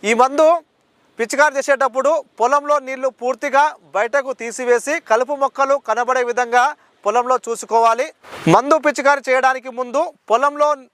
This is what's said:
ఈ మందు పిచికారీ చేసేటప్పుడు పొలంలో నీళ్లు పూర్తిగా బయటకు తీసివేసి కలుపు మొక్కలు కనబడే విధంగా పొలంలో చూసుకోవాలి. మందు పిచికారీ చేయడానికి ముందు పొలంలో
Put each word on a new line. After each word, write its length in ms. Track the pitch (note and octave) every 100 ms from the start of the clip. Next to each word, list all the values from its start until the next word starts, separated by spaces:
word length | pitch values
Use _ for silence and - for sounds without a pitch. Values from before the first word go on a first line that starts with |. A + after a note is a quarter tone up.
ఈ 100 | G3+ A3+
మందు 260 | B3+ C#4+ D#4 E4+ D4+ _ _ _ _ _
పిచికారీ 340 | A3+ C4 D4 C#4
చేసేటప్పుడు 540 | C4 C4+ C4 A#3+ C4 D#4 - _
పొలంలో 360 | A#3 C#4+ C#4+ D4 C4
నీళ్లు 240 | C4 C4 -
పూర్తిగా 460 | A#3+ B3+ C#4+ C4 D4+ - E3 E3+
బయటకు 340 | A#3 C#4 C4+ B3+
తీసివేసి 540 | A#3 A3+ B3 A#3+ B3 D#4+ -
కలుపు 240 | A3+ B3 D4
మొక్కలు 340 | C4+ - C4+ C#4 -
కనబడే 340 | A3 A#3+ B3+ B3
విధంగా 340 | A#3 A#3+ B3 C4 D4+ _ _ G3+
పొలంలో 300 | A3+ B3 B3+ A#3
చూసుకోవాలి. 640 | A#3 A3+ A3+ A3+ A3+ D4+ - - - -
మందు 240 | F3+ C4+ D#4 D4+
పిచికారీ 340 | C#4+ C4+ C#4+ C4
చేయడానికి 400 | C4 C4 C4 B3+ A#3
ముందు 200 | B3 B3+ E4+ D4 -
పొలంలో 400 | A3+ C#4+ D4 D4 C#4+ B3+